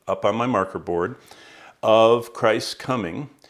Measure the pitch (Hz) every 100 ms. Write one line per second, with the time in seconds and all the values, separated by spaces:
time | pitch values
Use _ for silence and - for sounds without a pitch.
0 | - 95 107 107 123 113 95 92 80 85
1 | 90 131 _ - - - - _ 110 110
2 | 113 120 117 - 117 110 - - - 127
3 | 90 95 143 _ _